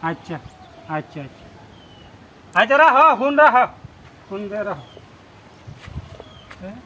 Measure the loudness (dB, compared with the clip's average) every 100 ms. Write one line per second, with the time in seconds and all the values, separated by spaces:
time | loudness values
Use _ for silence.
0 | -8 -10 -12 -14 -14 -20 -20 -20 -10 -10
1 | -10 -16 -18 -20 -20 -20 -20 -20 -20 -20
2 | -20 -20 -20 -20 -6 0 2 4 4 6
3 | 4 4 0 4 4 4 -2 -6 -20 -20
4 | -20 -20 -16 -14 -10 -10 -8 -10 -14 -20
5 | -20 -20 -20 -20 -20 -20 -20 -20 -18 -18
6 | -18 -20 -20 -20 -20 -20 -18 -20